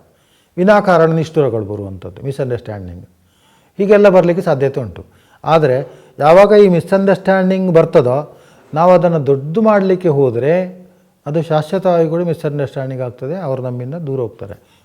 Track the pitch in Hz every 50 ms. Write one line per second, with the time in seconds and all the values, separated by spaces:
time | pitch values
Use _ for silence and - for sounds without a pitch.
0 | _ _ _ _ _ _ _ _ _ _ _ 175 180 202 208 208 202 190 180 160
1 | 165 165 160 165 151 - - 160 143 123 110 113 104 98 104 101 101 98 95 90
2 | - 90 90 - - 139 135 - 143 123 123 104 - 113 104 101 92 87 87 92
3 | - - _ _ _ _ _ _ _ _ _ _ _ _ _ - 202 190 208 208
4 | 208 202 180 185 165 170 170 185 180 175 151 131 139 135 135 143 123 98 80 -
5 | - _ _ _ _ _ _ _ - 143 156 165 151 131 127 135 147 - - -
6 | _ _ _ - 139 151 170 190 202 196 208 208 208 190 175 165 151 - 196 196
7 | 196 196 185 185 - 190 190 190 185 185 190 190 190 185 160 165 156 160 - 165
8 | 127 123 123 143 147 - - _ _ _ _ _ _ _ - 151 170 185 180 175
9 | 165 175 170 160 135 135 139 135 135 151 160 226 220 220 208 202 196 190 185 180
10 | 180 170 143 139 139 127 113 117 123 143 170 185 185 180 185 - - _ _ _
11 | _ _ _ _ _ 147 151 170 156 160 156 151 151 - 196 185 175 185 175 170
12 | 165 156 160 170 180 170 156 156 - 151 143 147 139 120 - 139 131 131 131 127
13 | 127 123 117 - 131 135 170 196 175 135 135 127 127 127 123 123 123 127 151 175
14 | 165 135 135 131 120 107 - - 98 98 101 - _ _ _ _ _